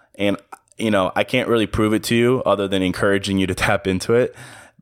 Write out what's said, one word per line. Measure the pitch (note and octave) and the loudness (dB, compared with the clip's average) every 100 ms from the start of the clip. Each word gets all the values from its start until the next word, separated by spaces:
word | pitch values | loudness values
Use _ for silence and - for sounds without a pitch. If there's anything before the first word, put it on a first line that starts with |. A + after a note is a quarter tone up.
| _ | _
And, | - G2+ G2 - - _ - | -4 -2 -2 -8 -20 _ -4
you | A2+ | 0
know, | G2+ F#2 | 2 2
I | - | 0
can't | G#2 B2+ G#2+ | 0 0 0
really | A#2 G2+ | 0 0
prove | - G#2+ | 0 0
it | G#2+ | 0
to | - A#2 | 0 2
you | A#2+ B2+ - | 2 2 0
other | G2+ G2 | 0 0
than | G2 | 0
encouraging | F#2 F2+ G#2 G2 G2 G2 | 0 0 0 0 0 0
you | F#2 | 0
to | |
tap | F#2 - G#2 F#2+ | -2 0 0 0
into | F#2+ - | -2 0
it. | A#2+ - - - - - _ | 0 0 -4 -20 -20 -20 _